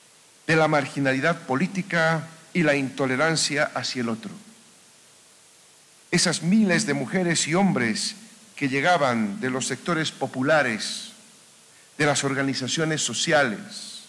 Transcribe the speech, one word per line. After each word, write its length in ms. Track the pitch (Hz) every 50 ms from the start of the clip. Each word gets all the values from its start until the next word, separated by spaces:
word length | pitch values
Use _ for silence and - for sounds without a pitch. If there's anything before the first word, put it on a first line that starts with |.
| - - - - - - - - -
de 80 | - 160
la 140 | 160 156 156
marginalidad 720 | 156 143 135 135 - 143 139 135 131 131 135 165 170 165
política 840 | - - 127 135 185 185 196 185 170 - 175 170 160 160 165 156 160 - - - - - -
y 80 | 185
la 140 | 156 147 143
intolerancia 880 | 143 135 127 - - 139 127 131 127 156 165 160 143 - - 143 147 147 - -
hacia 280 | 127 123 - - 127
el 60 | 120 117
otro. 220 | 110 110 - 95 85 - - - - - - - - - - - - - - - - - - - - - - - - - - - - - - _ - - - -
Esas 300 | 175 170 - 175 147 -
miles 440 | 156 175 202 226 214 185 170 160 -
de 80 | 143 139
mujeres 540 | 143 135 107 - 190 180 170 160 - - 143
y 80 | 160
hombres 580 | 185 202 185 147 127 120 113 104 98 - - - - - - - - - - -
que 140 | - 143 131
llegaban 720 | 131 139 143 180 180 165 143 127 120 113 110 101 98 107
de 100 | 127 131
los 160 | 127 135 127
sectores 460 | - 127 120 - 175 170 160 156 -
populares, 960 | - - 139 - - 131 131 143 160 151 135 123 110 101 - - - - - - - - - - - - - - - - - - - - - - - -
de 80 | 151
las 180 | 151 139 135 139
organizaciones 800 | 139 135 135 139 135 131 - 131 120 - 165 156 160 156 143
sociales 1000 | - - 110 - - 170 156 147 139 120 101 - - - - - - - - - -